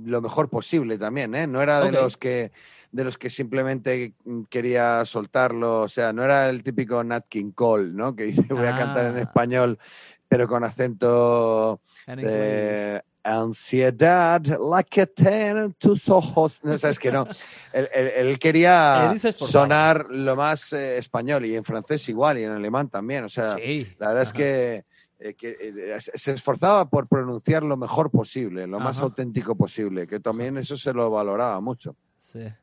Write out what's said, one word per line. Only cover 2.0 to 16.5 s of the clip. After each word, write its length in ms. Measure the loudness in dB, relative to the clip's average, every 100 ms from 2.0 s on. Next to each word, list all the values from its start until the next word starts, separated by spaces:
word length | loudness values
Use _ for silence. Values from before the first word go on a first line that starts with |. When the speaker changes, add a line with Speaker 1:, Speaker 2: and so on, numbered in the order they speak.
| 0 -2
Speaker 1:
que, 340 | -4 -4 -6 _ -20 -20 _
de 120 | -6
los 140 | -6 -6
que 120 | -10
simplemente, 840 | -8 -6 -2 -2 -2 -2 -4 -6 -12
mm, 200 | -10 -10
quería 600 | -6 -4 0 2 2 2
soltarlo, 760 | 0 -4 -4 0 0 0 0 0
o 80 | 0
sea, 240 | -2 -2
no 100 | 0
era 240 | 2 2 2
el 120 | -2
típico 400 | -4 -4 -2 -2
Nat 220 | -2 -6 -6
King 240 | -8 -6
Cole, 380 | 0 2 4 0
¿no? 240 | -4 -6 -4
Que 80 | -2
dice, 280 | 0 0
"Voy 140 | 0 -2
a 80 | -2
cantar 280 | -2 0 -2
en 100 | -2
Speaker 2:
Ah. 40 |
Speaker 1:
español, 560 | -2 -2 0 2 2 0 -10 -20 -20 _ 0
pero 180 | 0 2
con 160 | -2
acento 1160 | -4 -4 -4 0 2 4 4 4 2 2 0 -2 _ -20 -16
Speaker 2:
En 140 | -6
Speaker 1:
de 80 | -4
Speaker 2:
inglés. 760 | -2 0 -2 -2 -4 -4 -8 -12 _
Speaker 1:
ansiedad, 1160 | -4 -2 -2 -6 -2 2 2 4 6 6 4 2 0
la 380 | -2 0 0
que 220 | 2 2 2
tienen 680 | 6 4 4 0 -2 -4
tus 340 | 2 2 4 6
ojos". 500 | 4 4 2 2